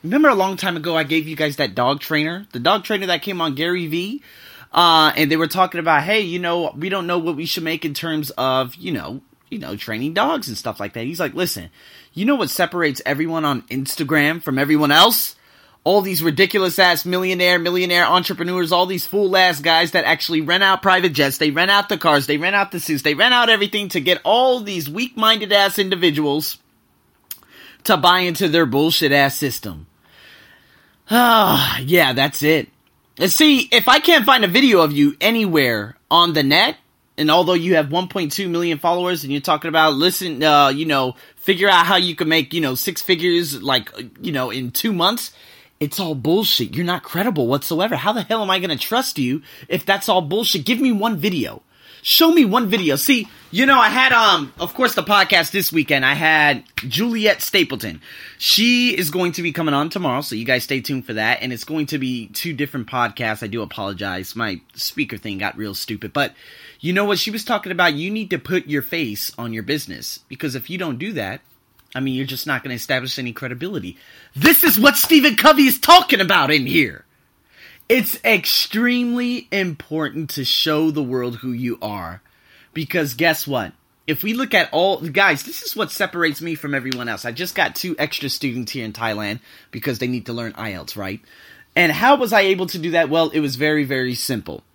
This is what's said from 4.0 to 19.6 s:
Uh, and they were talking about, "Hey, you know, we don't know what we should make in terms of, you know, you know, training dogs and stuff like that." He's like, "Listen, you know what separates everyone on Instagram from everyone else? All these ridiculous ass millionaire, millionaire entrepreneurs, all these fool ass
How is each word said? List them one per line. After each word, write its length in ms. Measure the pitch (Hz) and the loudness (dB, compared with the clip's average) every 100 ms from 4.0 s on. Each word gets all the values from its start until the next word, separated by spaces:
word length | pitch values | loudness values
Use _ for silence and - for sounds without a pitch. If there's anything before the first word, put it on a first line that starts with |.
| 190 285 - - - - - | -4 -10 -14 -20 -20 -20 -2
Uh, 400 | - 170 160 156 | 4 6 6 4
and 160 | - 151 | 2 0
they 60 | 156 | 0
were 100 | 160 | 0
talking 320 | 185 180 170 | 0 0 0
about, 240 | 165 151 | 2 2
"Hey, 200 | 160 214 | 2 -2
you 180 | 185 180 | -2 -4
know, 320 | 175 175 160 - | -2 -2 -4 -4
we 120 | 180 | -4
don't 180 | 196 170 | -4 -2
know 120 | 175 | -2
what 180 | 165 147 | -2 -4
we 100 | 165 | -6
should 160 | - | -4
make 220 | 160 160 | -4 -4
in 100 | 160 | -6
terms 360 | 143 165 156 143 | -6 -4 -4 -6
of, 440 | - 131 131 127 | -4 0 0 -2
you 160 | 175 180 | -8 -8
know, 300 | 131 73 131 _ _ _ | -6 -6 -12 _ _ _
you 80 | 214 | -12
know, 180 | - 104 | -10 -10
training 380 | - 110 143 | -8 -6 -4
dogs 340 | 175 269 311 160 | -2 0 -2 -6
and 100 | 110 | -8
stuff 220 | 120 - | -8 -8
like 140 | 101 | -10
that." 100 | 117 | -8
He's 160 | 120 165 | -8 -6
like, 140 | 160 | -6
"Listen, 360 | 160 180 - 85 _ - - _ | -2 -4 -6 -12 _ -20 -20 _
you 120 | 160 | -4
know 100 | 214 | 0
what 160 | 277 160 | 0 0
separates 500 | - 175 180 160 127 - | -2 -2 0 -2 -2 -4
everyone 380 | 143 165 165 | -2 -2 -2
on 180 | 151 127 | -2 -4
Instagram 800 | - 131 135 - 143 156 147 165 | -6 -8 -6 -6 0 2 2 -2
from 160 | 151 131 | -4 -2
everyone 320 | 143 151 147 | 2 2 4
else? 460 | 151 208 - - - _ _ _ _ | 6 6 4 -4 -10 _ _ _ _
All 200 | 160 202 | 2 2
these 200 | 196 165 | 2 -2
ridiculous 560 | 165 143 190 208 185 - | 0 2 2 2 0 4
ass 280 | 180 170 175 | 4 4 0
millionaire, 520 | 185 185 185 180 180 | -2 -2 2 2 2
millionaire 460 | 170 180 180 175 | 2 0 2 2
entrepreneurs, 680 | 151 180 175 180 170 180 165 | 4 2 0 -4 -4 -2 0
all 140 | 175 | 2
these 220 | 185 185 - | 2 -2 -4
fool 280 | 202 196 | 0 2
ass 260 | 190 185 147 | 4 4 2